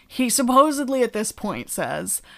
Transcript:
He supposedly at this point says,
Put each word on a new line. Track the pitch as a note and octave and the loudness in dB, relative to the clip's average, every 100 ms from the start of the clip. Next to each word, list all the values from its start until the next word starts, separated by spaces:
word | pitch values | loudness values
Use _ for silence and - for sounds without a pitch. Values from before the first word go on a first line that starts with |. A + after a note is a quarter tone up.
| _ | _
He | - B3 | -2 0
supposedly | C4 B3 C4 D#4 C#4 C4 C4+ | 2 4 6 6 4 -2 0
at | A#3 | 0
this | G#3+ G#3+ | 0 -6
point | - G#3 A#2 - | -6 -6 -6 -8
says, | - C3+ D3+ F3+ - - | -6 -4 -4 -6 -8 -8